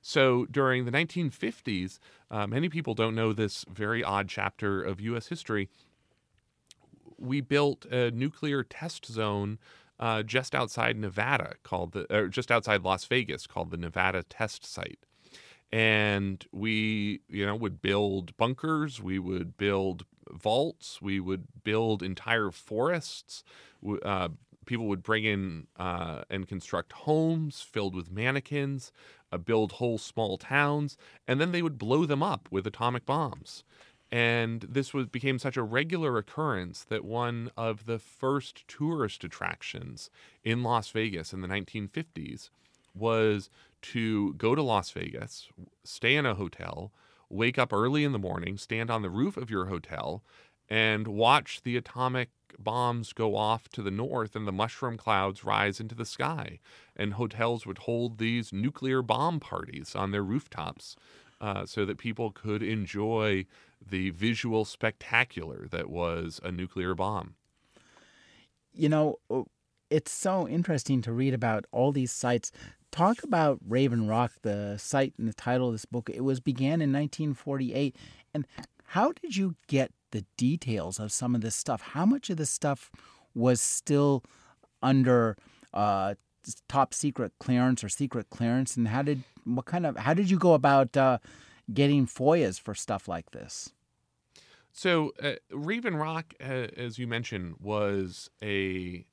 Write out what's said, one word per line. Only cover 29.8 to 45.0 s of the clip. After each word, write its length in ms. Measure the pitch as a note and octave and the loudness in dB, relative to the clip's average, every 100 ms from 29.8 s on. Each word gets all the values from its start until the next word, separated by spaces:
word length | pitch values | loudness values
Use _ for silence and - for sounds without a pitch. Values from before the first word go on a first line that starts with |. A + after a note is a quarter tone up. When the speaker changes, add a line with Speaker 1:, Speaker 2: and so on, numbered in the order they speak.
| A#2+ A2+ | -2 -2
Speaker 1:
small 380 | - - G#2+ F#2+ | -4 -2 -2 -2
towns, 600 | - C#3 D3 D3 C#3+ - - - - | 0 2 2 2 -2 -6 -20 -16 -2
and 120 | C3 | 2
then 120 | E3+ | 2
they 100 | F3 | 2
would 160 | E3 C#3+ | -2 -2
blow 280 | G#2 C#3 D#3+ | 2 2 4
them 180 | C#3+ | 2
up 240 | F3+ D3+ - | 0 -2 -2
with 160 | G2 G#2 | -4 -4
atomic 400 | - A#2 A#2+ - | 0 0 0 0
bombs. 580 | D3 D3 - - - _ _ - _ _ | 0 0 -6 -16 -20 _ _ -20 _ _
And 500 | A#2+ A#2 A#2 A2+ A#2 | 2 2 4 0 -2
this 320 | - C3 C3 | -4 -4 -2
was, 120 | C#3+ B2 | -4 -4
became 300 | B2+ C3+ B2+ | -4 -2 -2
such 200 | C3+ C3 | -2 -4
a 60 | |
regular 540 | A2+ A#2+ D#3+ E3+ D#3 A#2+ | -2 -2 -2 -2 0 0
occurrence 640 | G#2 - D#3 G2+ F2+ - - | -4 -4 -2 -2 -4 -12 -6
that 200 | G#2+ - | -6 -4
one 460 | A#2 A#2+ A#2 A#2 - | -4 -2 -4 -8 -4
of 300 | A2+ G#2+ A2 | -4 -4 -6
the 140 | A2+ | -6
first 680 | - - C3 C#3 - - - | -8 -4 -2 -2 -4 -18 -20
tourist 560 | - D3 D#3+ A2 - | -4 -2 0 -2 -4
attractions 880 | E2 - - - - - - B1 - _ - _ | -12 -4 -4 -4 -10 -10 -12 -14 -18 _ -20 _
in 200 | A2+ A#2 | -2 0
Las 260 | A#2+ A#2 G#2+ | 2 2 0
Vegas 440 | A2+ A2 F2+ D#2+ | -2 -2 -2 -8
in 80 | F#2+ | -8
the 60 | F#2 | -4
nineteen 400 | G2 F#2+ A2 G2 | -4 -6 -8 -6
fifties 640 | - D#3+ - C#2+ - - _ _ _ _ F#2+ | -8 -8 -10 -10 -12 -16 _ _ _ _ -2
was 540 | A2+ A2+ A2 G#2 - _ _ _ | 2 4 4 2 -2 _ _ _
to 520 | - A#2+ A2 G#2+ G2+ | -6 -2 0 2 0
go 220 | D#2+ A2+ C#3 | 0 2 2
to 80 | |
Las 260 | C3+ G#2+ F#2 | 4 2 0
Vegas, 600 | - | -8